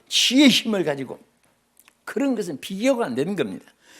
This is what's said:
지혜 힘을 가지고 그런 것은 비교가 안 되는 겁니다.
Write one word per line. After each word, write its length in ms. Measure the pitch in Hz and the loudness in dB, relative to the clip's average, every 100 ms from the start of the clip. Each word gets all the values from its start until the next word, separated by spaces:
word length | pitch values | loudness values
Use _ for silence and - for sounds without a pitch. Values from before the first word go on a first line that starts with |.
| - | -6
지혜 400 | - - 254 285 | 0 2 6 6
힘을 360 | - 226 202 | 6 0 -2
가지고 360 | 156 139 123 - _ _ _ _ _ _ - _ - | -2 -4 -8 -14 _ _ _ _ _ _ -20 _ -10
그런 300 | - 277 220 | -4 -2 -2
것은 240 | 175 135 | -4 -8
비교가 460 | - 190 262 240 185 | -10 -2 0 0 0
안 100 | 120 | -2
되는 200 | 170 190 | -2 -2
겁니다. 300 | 110 90 - _ _ - | -4 -6 -16 _ _ -20